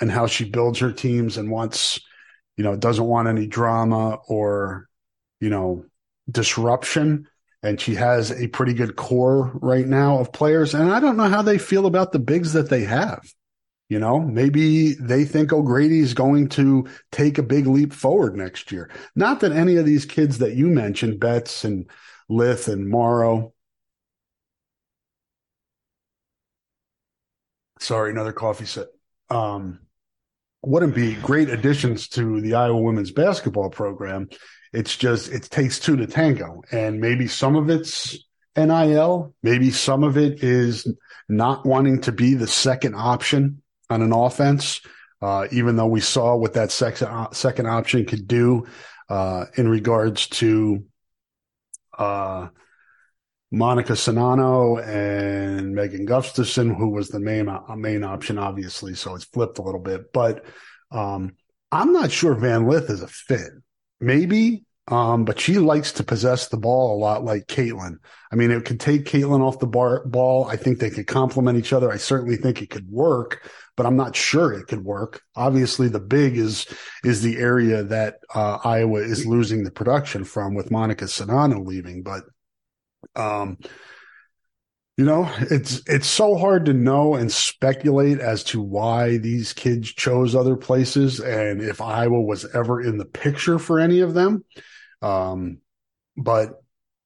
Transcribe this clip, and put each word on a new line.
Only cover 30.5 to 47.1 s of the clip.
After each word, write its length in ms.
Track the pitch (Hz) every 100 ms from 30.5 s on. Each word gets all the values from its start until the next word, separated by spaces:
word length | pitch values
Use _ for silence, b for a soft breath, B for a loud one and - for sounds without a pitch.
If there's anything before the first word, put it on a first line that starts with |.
| _
wouldn't 320 | 139 156 165
be 200 | 117 117
great 360 | 107 - 147 147
additions 580 | 120 139 143 127 107 -
to 300 | - 113 107
the 140 | 107
Iowa 260 | 120 120 117
women's 300 | 113 110 95
basketball 600 | 95 180 131 - 101 95
program. 580 | - 101 92 98 95 98 B B B B
It's 240 | 113 110 -
just, 360 | 127 113 -
it 100 | 127 -
takes 300 | - 135 -
two 160 | - 139
to 100 | 107
tango. 560 | - 160 123 - - -
And 300 | 113 110 107
maybe 260 | 113 123 117
some 300 | - 135 151
of 140 | 151
it's 460 | 160 160 - - - _ _ _
N 160 | - 156
I 220 | 165 156
L. 420 | 151 165 180 151 -
Maybe 300 | 113 123 131
some 320 | 131 - 135
of 120 | 147 139
it 280 | 147 147
is 420 | 127 123 120 110 120 - B B -
not 380 | 107 120 139 -
wanting 360 | 131 135 131
to 100 | 127
be 220 | 110 123
the 120 | 135 113
second 480 | - 135 131 139
option 680 | 101 120 120 - 147 139 143 _ _ -
on 140 | 113
an 100 | 113
offense, 680 | 113 123 - 143 143 - - B B B _
uh, 280 | 101 98 98
even 240 | 123 120
though 140 | 113 113
we 100 | 113
saw 380 | - 135 117 120
what 160 | 113
that 180 | 120 107
sex-, 320 | - 120 -
uh, 260 | 113